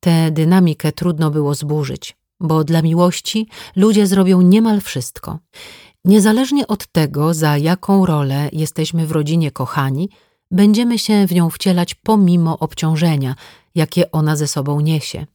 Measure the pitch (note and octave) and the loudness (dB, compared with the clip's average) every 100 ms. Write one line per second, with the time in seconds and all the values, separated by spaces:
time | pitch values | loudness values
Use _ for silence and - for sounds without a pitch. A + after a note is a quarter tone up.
0 | - E3 D#3+ D#3 D#3+ F#3 F3+ D3+ D#3 - | 2 2 2 0 2 4 2 0 -4 -4
1 | F3+ D#3 D#3+ D3+ C#3+ C#3+ D3 D3+ C#3 C3 | -4 -2 -2 0 -2 -4 -4 -4 -6 -8
2 | - - _ _ E3 D#3+ D3+ E3 D#3+ E3 | -14 -20 _ _ -2 0 2 0 2 2
3 | F3 E3+ - A3 A3 - - - G#3 G#3+ | 2 0 -6 -6 -6 -10 -10 2 2 4
4 | G3+ G3 F#3 F#3 F3+ G3+ A3+ G#3 - - | 2 2 4 4 6 6 4 0 -4 -10
5 | A#2+ - - D#3+ _ - - - - _ | -10 -12 -12 -14 _ -20 -20 -20 -20 _
6 | F3 G#3 G3+ G#3+ C4 C#4+ C4 - - - | 2 4 4 2 0 -2 -2 -6 -4 -2
7 | D3+ C#3 D#3 E3 D#3 D3 D#3 F#3 - G3 | -2 0 -2 0 0 0 0 -2 0 2
8 | F#3 D3+ C#3 C3+ D3 D#3 D#3 - D#3+ E3 | 2 0 0 -2 -4 -4 -6 -4 -4 -4
9 | D#3+ D#3+ D3+ E3 D3+ - B2+ - C3+ C3+ | -2 -2 -2 0 -2 -4 -6 -4 -4 -4
10 | F#3+ _ _ _ _ F#3 G#3 G#3+ A#3+ A#3 | -6 _ _ _ _ 2 4 4 0 -2
11 | - G#3+ F#3+ F3 E3+ - - F3+ F3 - | 0 2 2 2 0 -2 -2 0 -2 -6
12 | - - F#3 F3 E3 E3 D#3+ - D#3+ D#3 | -2 2 4 2 0 -2 -6 -4 -2 0
13 | E3+ D3+ C3 B2+ - - _ - D#3 - | 0 0 -4 -6 -12 -20 _ -4 -2 0
14 | E3 D#3+ D3+ D3+ D3 - C#3 D3 D3+ D#3+ | -2 0 -2 -2 -4 -4 -4 -2 0 -2
15 | - - D3+ | -4 -12 -14